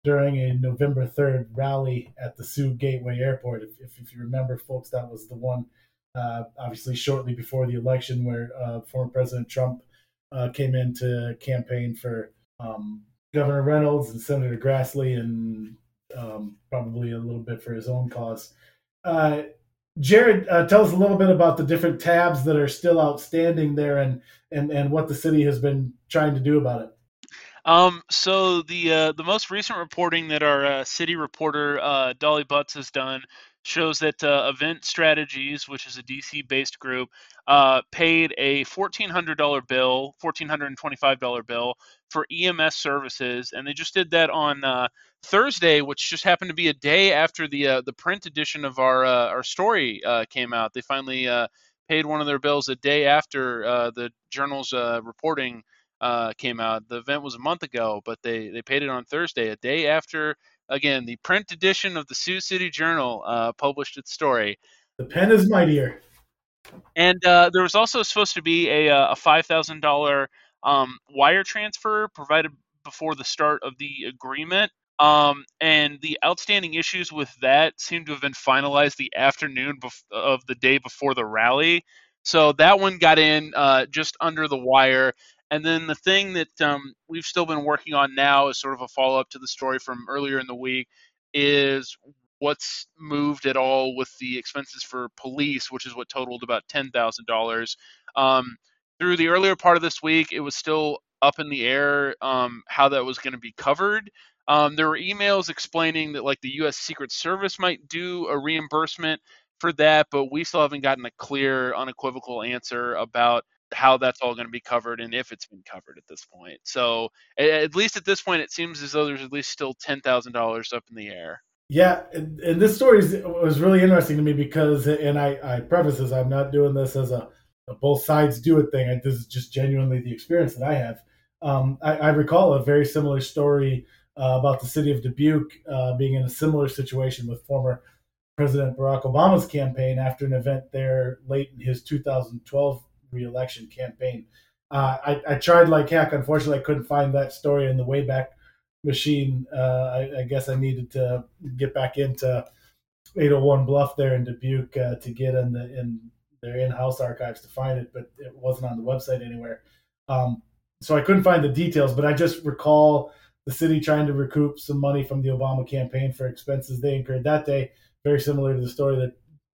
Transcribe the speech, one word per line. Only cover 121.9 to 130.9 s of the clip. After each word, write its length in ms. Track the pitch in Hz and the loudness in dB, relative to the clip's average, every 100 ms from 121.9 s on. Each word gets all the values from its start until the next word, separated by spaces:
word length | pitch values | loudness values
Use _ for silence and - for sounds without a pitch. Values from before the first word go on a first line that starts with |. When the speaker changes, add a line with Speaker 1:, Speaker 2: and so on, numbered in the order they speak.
| 175 - | 4 -4
Speaker 1:
and, 260 | 160 156 - | -10 -10 -8
and 200 | 175 170 | -2 4
this 160 | 208 - | 4 6
story 220 | 262 214 | 8 8
is, 160 | 160 190 | 8 0
was 340 | 180 170 165 143 | -4 0 2 4
really 220 | 180 190 | 6 8
interesting 380 | 185 180 165 151 | 8 6 4 2
to 40 | |
me 120 | 147 | 2
because, 520 | 143 143 165 151 147 131 | 2 0 2 2 2 2
and 320 | 151 147 143 | 0 0 0
I, 200 | 143 139 | 0 -2
I 180 | 131 123 | -4 -6
preface 360 | - 175 151 131 | 0 2 2 0
this, 160 | 127 | -2
I'm 160 | 131 127 | -2 0
not 240 | 135 139 | 0 0
doing 220 | 143 143 | 2 2
this 200 | 135 135 | 2 -2
as 160 | 139 123 | -2 -2
a, 200 | 123 - _ _ _ - | -4 -8 _ _ _ -18
a 80 | |
both 300 | 104 143 139 | -2 0 0
sides 340 | - 151 147 117 | 2 4 4 2
do 200 | 165 156 | 4 4
it 120 | 147 | 4
thing. 200 | 135 123 | 0 0
I, 100 | 127 | -2
this 120 | 135 | -2
is 120 | 120 - | -6 -6
just 240 | 127 - | -10 -8
genuinely 500 | 135 139 139 135 127 | -4 0 0 0 -2
the 120 | 123 | -4
experience 420 | 113 - 170 151 | -10 -2 0 0
that 140 | 120 131 | -2 -4
I 60 | |
have. 260 | 139 117 | -2 -4